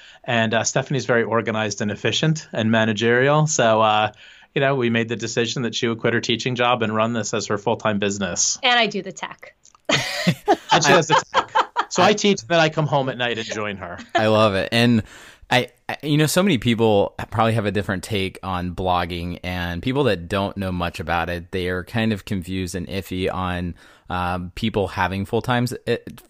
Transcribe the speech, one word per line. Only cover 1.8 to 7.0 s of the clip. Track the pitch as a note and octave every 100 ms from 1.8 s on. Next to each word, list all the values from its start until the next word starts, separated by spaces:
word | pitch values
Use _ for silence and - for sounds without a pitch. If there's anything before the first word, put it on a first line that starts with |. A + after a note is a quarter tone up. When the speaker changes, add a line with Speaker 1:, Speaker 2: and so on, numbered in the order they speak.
| G#2+
Speaker 1:
efficient | G#2 A#2 G#2+ D#3+ D#3 -
and | - A2
managerial. | A2+ A2 G#2 A#2 B2 C3+ D3+ D3+
So, | - A#2 A2
uh, | A2 G#2+ G#2+ - - - -
you | D#3
know, | C3+ C#3
we | A#2+
made | A#2 A#2
the | A2+
decision | A2+ B2 A#2 C3
that | A#2+ -
she | A#2+
would | A#2
quit | A#2
her | A2+
teaching | A2+ A2 B2+ B2
job | A#2+ B2
and | A2
run | A2